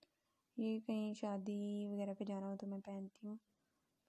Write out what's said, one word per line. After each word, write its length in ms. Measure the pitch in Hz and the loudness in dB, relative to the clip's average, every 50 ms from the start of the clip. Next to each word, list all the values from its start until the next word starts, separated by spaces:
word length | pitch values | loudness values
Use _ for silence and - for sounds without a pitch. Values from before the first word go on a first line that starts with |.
| - _ _ _ _ _ _ _ _ _ - 240 | -20 _ _ _ _ _ _ _ _ _ -2 0
ये 200 | 226 220 220 220 | 2 2 2 2
कहीं 340 | 220 - 220 214 214 214 214 | 2 2 2 2 2 0 0
शादी 760 | - - 208 202 196 190 208 208 202 208 208 208 208 208 | 0 0 2 2 2 0 0 0 0 0 0 0 0 0
वगैरह 260 | 202 202 202 202 196 196 | 0 0 0 0 0 0
पे 120 | 196 214 | 0 0
जाना 220 | 202 196 190 190 | 0 0 0 0
हो 80 | 196 196 | -2 -2
तो 120 | 196 208 | -2 -2
मैं 140 | 196 202 196 | -2 -2 -4
पहनती 460 | - 202 196 196 196 190 - - 220 | -4 -4 -4 -4 -4 -6 -8 -8 -8
हूँ। 100 | 208 214 226 _ _ _ _ _ _ _ _ _ _ _ _ _ | -6 -6 -8 _ _ _ _ _ _ _ _ _ _ _ _ _